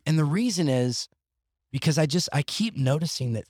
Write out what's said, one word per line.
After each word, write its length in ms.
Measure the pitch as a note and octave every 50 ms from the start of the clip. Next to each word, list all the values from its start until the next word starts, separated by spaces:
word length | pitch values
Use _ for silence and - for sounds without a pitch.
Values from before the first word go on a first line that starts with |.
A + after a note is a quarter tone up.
| -
and 120 | D#3 D#3+
the 80 | D#3+ D3+
reason 420 | C#3+ D#3+ G#3 B3 B3 F3+ F3+ E3
is 400 | C#3 C3 B2 B2 B2 A#2+ - - - _ _ _ _ _ _ _ _ _ _ _ _
because 260 | - C3 - E3 C#3
I 100 | D#3+ D#3
just, 220 | C#3+ D3+ F3+ - - -
I 80 | C#3+
keep 340 | C#3+ - - - A3 A3+ -
noticing 580 | C3+ C3 B2+ C#3 D#3+ E3 D#3 - - B2+ A#2+ A2+
that 140 | G#2+ -